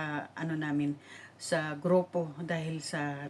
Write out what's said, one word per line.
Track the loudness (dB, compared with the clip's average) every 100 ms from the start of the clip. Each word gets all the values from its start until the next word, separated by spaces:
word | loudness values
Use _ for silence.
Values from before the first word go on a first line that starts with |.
| 0 -4 -6
ano | -4 -2 0
namin, | 2 2 2 -2 -8 -18 -18 -12
sa | 0 0 0
grupo | 0 6 6 6 0 -2 -4
dahil | -2 -2 -2 -4
sa | -4 -2 -2 -4 -6